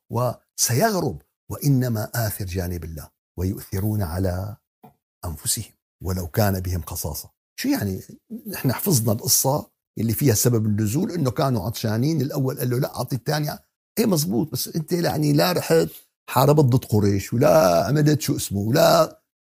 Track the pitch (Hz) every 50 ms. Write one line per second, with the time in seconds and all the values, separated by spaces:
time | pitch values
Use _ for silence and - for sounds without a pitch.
0 | _ - 113 117 123 120 - - _ _ _ - - - 117 135 214 226 208 175
1 | 156 127 80 71 _ _ _ _ _ - - - - 143 139 127 127 123 113 107
2 | - - - 120 113 104 - - 107 92 90 95 87 90 90 85 80 82 78 73
3 | 73 - _ _ _ _ - 87 90 95 107 - - - - 95 98 110 107 101
4 | 92 76 82 90 95 90 87 90 101 104 - - _ _ _ _ - - _ _
5 | _ _ _ _ - 85 76 - - - - 113 101 - _ _ _ _ _ -
6 | - 90 92 92 90 80 - 117 107 101 98 92 90 92 87 85 78 - 82 -
7 | - 80 71 - - - _ _ _ _ _ - - 262 285 233 - 196 185 190
8 | - - - - _ - 226 226 - 214 175 - - 131 117 - - 208 165 113
9 | 110 117 104 117 - 123 - - - 135 139 156 - _ _ _ _ _ - -
10 | 110 113 107 - 143 117 104 - - 123 120 113 107 107 104 107 107 101 113 156
11 | 196 - 180 175 139 127 - - 147 139 123 104 85 113 - - - 104 107 113
12 | 127 151 165 147 127 151 - 156 131 131 - - 127 123 123 123 - - - -
13 | 120 - 139 117 - - 151 151 151 151 - - _ _ _ _ _ _ - -
14 | 240 226 180 151 147 180 214 - 151 - - - - - - 165 156 - 180 175
15 | 165 156 - 151 151 147 143 151 170 180 175 - - - 165 160 165 165 - -
16 | _ _ _ _ _ - - 120 135 143 151 160 147 123 120 117 - - 110 104
17 | 104 101 101 95 - - 120 117 - - 165 160 156 90 85 82 - 95 139 156
18 | 151 151 147 - - - 143 - - - 98 98 101 110 123 160 165 165 160 165
19 | 160 - - _ _ _ _ _